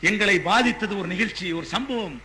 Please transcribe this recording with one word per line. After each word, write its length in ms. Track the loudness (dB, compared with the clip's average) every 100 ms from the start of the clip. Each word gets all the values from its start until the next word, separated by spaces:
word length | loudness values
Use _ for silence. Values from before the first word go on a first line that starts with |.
எங்களை 380 | 2 2 4 4
பாதித்தது 580 | 4 4 4 0 -2 -4
ஒரு 100 | -4
நிகழ்ச்சி, 440 | -2 -2 -2 -4
ஒரு 140 | -4 -4
சம்பவம். 560 | -6 -4 -4 -6 -10